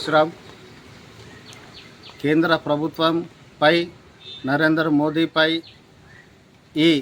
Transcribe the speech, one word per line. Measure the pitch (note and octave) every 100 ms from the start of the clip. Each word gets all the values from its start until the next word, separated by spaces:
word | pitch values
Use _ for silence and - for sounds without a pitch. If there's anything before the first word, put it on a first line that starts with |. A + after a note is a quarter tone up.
శ్రీరామ్. | D#3 D3+ D#3+ - - - - - - - - - - - - - - - - - - -
కేంద్ర | C#3+ D#3 E3 D#3+ -
ప్రభుత్వంపై, | D3 D#3 D3+ D#3+ E3 E3+ - - - D3 E3+ F3 - - - - - C3
నరేంద్ర | C#3+ D#3 D#3+ D#3+ D3
మోదీపై | D3+ D#3 D#3+ D#3+ D#3+ E3 D#3+ - _ - - - - _ _ _ _ D3+ E3
ఈ | D3+